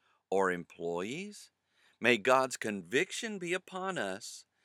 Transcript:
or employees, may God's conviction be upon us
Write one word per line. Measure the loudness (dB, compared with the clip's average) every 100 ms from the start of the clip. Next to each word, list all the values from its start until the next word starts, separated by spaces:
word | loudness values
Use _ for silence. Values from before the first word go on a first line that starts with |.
| _ _ _
or | 2 2
employees, | 2 -4 -8 -4 -2 -4 -6 -10 -14 -20 _ _ _ _ _
may | 4 4
God's | 6 4 4 -2
conviction | -6 -6 0 0 0 -2 -6 -6
be | -4
upon | -6 -6 -8 -6 -4
us | -4 -6 -10 -16 -20 _